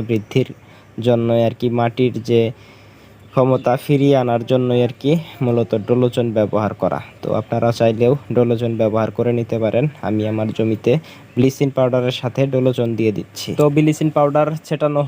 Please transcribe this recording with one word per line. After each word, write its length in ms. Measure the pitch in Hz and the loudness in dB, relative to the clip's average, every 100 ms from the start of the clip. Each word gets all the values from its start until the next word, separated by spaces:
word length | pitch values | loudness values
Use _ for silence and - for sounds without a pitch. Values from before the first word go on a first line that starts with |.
| 110 | 0
বৃদ্ধির 420 | 110 101 131 127 - - - - - 117 | -4 -2 -2 -2 -8 -20 -20 -18 -4 0
জন্য 220 | 117 117 117 113 | 2 2 2 2
আর 60 | 113 | 0
কি 80 | 123 120 | -2 0
মাটির 340 | 120 113 123 113 113 | -2 0 -2 -2 0
যে 120 | 117 113 - - - - - - - - | 2 2 -4 -20 -20 -20 -20 -20 -20 -6
ক্ষমতা 400 | - 127 127 123 123 - | 0 2 2 0 -2 0
ফিরিয়ে 300 | 143 139 135 | 2 4 4
আনার 200 | 123 117 113 | 2 0 0
জন্য 180 | 131 123 123 120 | 0 2 2 0
আর 80 | - | 0
কি 100 | 135 165 160 - | 0 0 -2 -4
মূলত 280 | 127 120 110 110 98 | 0 0 0 -2 0
ডোলোচন 360 | 123 123 123 117 110 | 0 2 0 -2 0
ব্যবহার 340 | 104 104 104 - | 0 0 -2 -2
করা। 180 | 90 69 - - | -4 -4 -8 -12
তো 60 | - 107 | -6 -4
আপনারা 300 | - 117 117 113 | -4 -2 0 2
চাইলেও 340 | 117 110 120 143 - 120 | 0 2 2 0 -2 0
ডোলোচন 340 | 120 117 120 113 | 2 0 -2 0
ব্যবহার 280 | 110 110 107 - | 0 0 -2 -2
করে 140 | 120 117 | -2 -2
নিতে 180 | 110 113 | -2 -2
পারেন। 220 | 110 110 147 - 104 | 0 0 -2 -4 -4
আমি 140 | 107 107 | -2 -2
আমার 160 | 110 110 - | -2 -4 -2
জমিতে 360 | 113 107 117 147 - - - 127 | -2 0 0 0 -2 -20 -10 0
ব্লিচিং 320 | 131 - 139 131 | 0 0 -2 0
পাউডারের 400 | 127 127 123 123 | 0 0 -2 -4
সাথে 200 | 123 131 139 131 | -6 -2 -2 0
ডোলোচন 320 | 131 123 117 113 | 0 0 -2 0
দিয়ে 120 | 110 101 | 0 -2
দিচ্ছি। 320 | - - - 101 | -8 -12 -8 0
তো 60 | 147 143 | 2 4
ব্লিচিং 320 | 156 156 156 147 | 2 0 0 2
পাউডার 320 | 143 151 151 156 - | 2 2 0 -2 -6
ছেটানো 360 | 151 151 147 | -2 -2 0